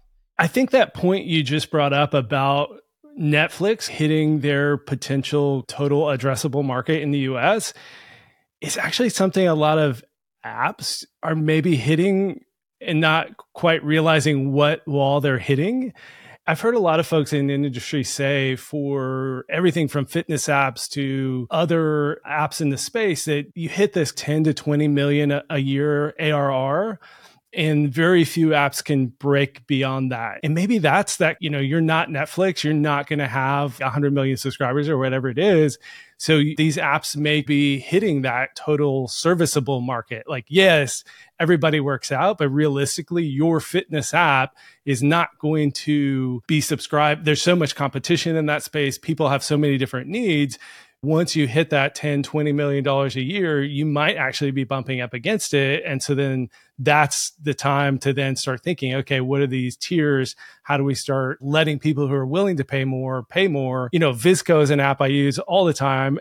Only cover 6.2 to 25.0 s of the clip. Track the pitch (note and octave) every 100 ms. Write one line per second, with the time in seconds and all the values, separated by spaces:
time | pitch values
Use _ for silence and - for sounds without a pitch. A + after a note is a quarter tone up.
6.2 | C3+ B2 D3 C#3 C#3 B2 C#3+ D#3+ D3 C#3+
7.2 | C3 B2 D3+ A3 - - - - - -
8.2 | _ _ _ - D3+ - D#3 - B3 -
9.2 | F#3+ F#3+ F3+ D#3 D3+ D#3 D3 A#2 - _
10.2 | _ _ A2+ A2 D3 - - - - -
11.2 | D#3+ D#3 D#3 D#3 E3+ C#3+ C3+ D#3+ F#3+ F#3+
12.2 | G3 - _ _ _ - - D#3 D#3+ D#3+
13.2 | - - - - E3+ E3 D3 D#3 D#3+ D#3
14.2 | D3+ C#3+ C3+ C#3 D3 D#3+ - C#3+ C#3 C#3+
15.2 | C#3+ B2+ A2+ C3+ F#3 B3+ B3+ - - -
16.2 | - - - D#3+ A3+ A#3 F3 D#3+ - D#3+
17.2 | C#3 D3 C#3 C#3 C#3+ A#2+ - D3 B2 -
18.2 | C#3 C#3 C3+ B2+ - D3 C#3 C#3 C3 C3
19.2 | C3+ B2+ - D#3 F3+ E3+ D3 D3 C3 E3+
20.2 | - C#3+ - C#3 C3+ A#2+ - D3 C3+ C3+
21.2 | C3 B2+ A#2+ D#3+ E3+ E3 D#3 D3+ D3 -
22.2 | - D3+ D3+ - D3+ C3+ - A#3 G#3 D3+
23.2 | D#3 D3 C#3+ F3 D#3+ F#3+ G3+ F#3 C#3+ -
24.2 | - D#3 D#3 D3+ D3+ D3 D3+ C#3+